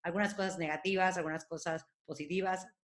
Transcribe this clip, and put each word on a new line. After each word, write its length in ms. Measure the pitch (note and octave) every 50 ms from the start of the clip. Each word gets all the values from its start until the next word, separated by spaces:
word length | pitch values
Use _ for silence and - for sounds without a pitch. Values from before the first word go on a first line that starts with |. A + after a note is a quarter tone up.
| -
algunas 320 | E3+ F3 G3+ G#3 G3+ G#3
cosas 240 | G3+ F#3+ F#3+ F#3 F3
negativas, 580 | E3 D3+ D3+ D3+ - F#3+ F#3+ F#3 F#3 F#3 F#3
algunas 280 | F3+ D#3+ D#3 D#3 D#3+ -
cosas 400 | _ E3+ D#3 - E3+ D#3+ D#3+ - _ _ _ _
positivas 640 | - D3 - D3+ D3 F3 F#3+ F#3+ F#3 F#3 F#3 F#3 - _ _